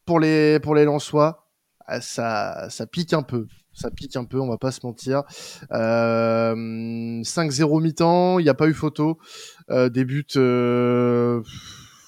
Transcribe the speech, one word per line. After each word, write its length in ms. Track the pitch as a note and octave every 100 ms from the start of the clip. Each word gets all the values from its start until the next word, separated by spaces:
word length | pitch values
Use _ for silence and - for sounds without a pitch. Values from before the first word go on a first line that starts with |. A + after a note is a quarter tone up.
| -
pour 140 | E3
les, 400 | D#3 D#3 D3+ D3+
pour 160 | D3 D3+
les 100 | D3
Lensois. 600 | C#3+ - D3+ D3+ E3 _ _ _ _ -
Ah, 140 | A#2+
ça, 680 | - - A2+ G#2+ G2+ D2 E2+
ça 160 | - A#2
pique 280 | F3 E3
un 100 | E3
peu, 240 | C3 B2 A2 - _ -
ça 100 | A#2+
pique 240 | - D3 C3
un 100 | A#2+
peu, 140 | C3
on 100 | C3
va 80 | A2+
pas 140 | C3
se 100 | C3 B2
mentir. 380 | A2 B2+ C#3 C#3 - - - C#3
Euh, 1500 | A#2 A2+ A#2 A#2 A2+ A2+ A2+ A2+ A2+ A2+ A2+ A2+ A#2 A#2 A#2
cinq 280 | A2 - D#3+
zéro 280 | C3 D#3 D#3+
mi-temps, 600 | D#3+ D3+ E3+ F3 F3+ F#3
il 60 | D3+
y 40 |
a 40 |
pas 140 | B2+ D#3
eu 60 |
photo. 440 | D3+ D#3 D3+ D3+ E3 - - - - -
Euh, 200 | B2+ B2+
des 160 | A#2+ B2+
buts, 200 | C#3 D3 C#3
euh, 1040 | B2+ B2 A#2+ B2 B2 B2 A#2+ A#2+ A#2+ A#2+ A2+ - - - - -